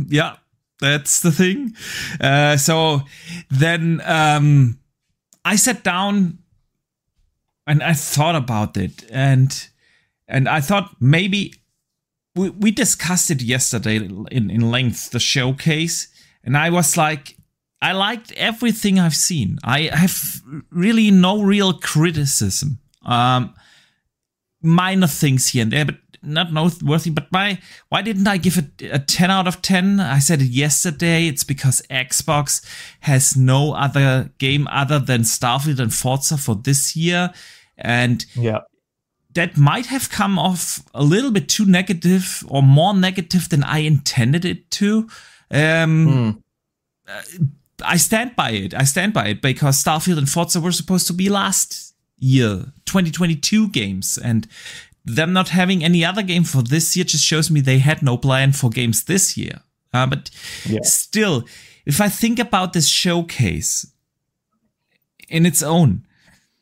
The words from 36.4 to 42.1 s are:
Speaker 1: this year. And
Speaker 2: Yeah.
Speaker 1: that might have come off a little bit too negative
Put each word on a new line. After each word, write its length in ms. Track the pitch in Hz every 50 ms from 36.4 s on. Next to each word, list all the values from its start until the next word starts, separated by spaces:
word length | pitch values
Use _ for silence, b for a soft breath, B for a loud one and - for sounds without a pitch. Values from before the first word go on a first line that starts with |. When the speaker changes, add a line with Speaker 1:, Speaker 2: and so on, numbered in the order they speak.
| - - 113
Speaker 1:
this 420 | 101 120 139 139 139 - - -
year. 360 | 160 165 170 175 175 180 175 B B B B B B B B B _
And 460 | - 113 120 123 123 120 120 113 - - -
Speaker 2:
Yeah. 240 | 123 117 113 107 107 - _ _ _ _ _ _ _ _ _ _ _ _ _ -
Speaker 1:
that 220 | - 175 175 -
might 300 | 143 143 147 165 240 240
have 240 | - 262 262 - -
come 280 | - - 202 202 196 180
off 440 | - 185 185 160 - - - - - _ -
a 80 | 120 143
little 280 | 147 175 214 269 277
bit 180 | 214 190 139 -
too 160 | - - 214
negative 800 | 196 180 180 185 202 202 165 - 175